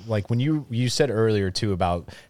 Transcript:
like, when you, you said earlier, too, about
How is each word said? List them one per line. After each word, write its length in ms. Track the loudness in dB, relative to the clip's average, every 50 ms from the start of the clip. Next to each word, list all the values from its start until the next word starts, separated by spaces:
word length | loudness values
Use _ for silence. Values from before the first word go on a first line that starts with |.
| -6
like, 240 | -4 -2 -2 0 0
when 80 | 0 0
you, 280 | 2 0 0 -2 -2 -4
you 180 | -2 -2 0 0
said 220 | 2 2 0 2
earlier, 400 | 2 2 2 2 2 2 0 0
too, 220 | -2 -2 -2 0
about 380 | 0 0 0 0 0 -2 -4 -10 -18 -20 -20